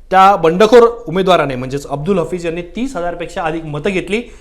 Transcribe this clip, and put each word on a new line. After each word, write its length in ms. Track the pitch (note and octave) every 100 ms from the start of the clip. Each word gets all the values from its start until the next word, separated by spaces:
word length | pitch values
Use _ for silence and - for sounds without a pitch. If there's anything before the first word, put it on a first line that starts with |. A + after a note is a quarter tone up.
| -
त्या 260 | F#3+ F#3+ G3
बंडखोर 680 | E3 F3+ G#3+ A#3+ A#3 - -
उमेदवाराने 460 | F#3 F#3 E3+ C#3+
म्हणजेच 320 | B2+ B2+ C#3 -
अब्दुल 320 | C#3+ D#3 F#3+
हफीज 280 | D#3 F3+ E3+
यांनी 160 | E3+
तीस 340 | E3+ G#3+ C4+ -
हजारपेक्षा 460 | F3 E3+ E3 F#3+
अधिक 220 | E3+ E3+
मतं 260 | D#3+ E3 G#3
घेतली 320 | F#3 - A3 A#3+ -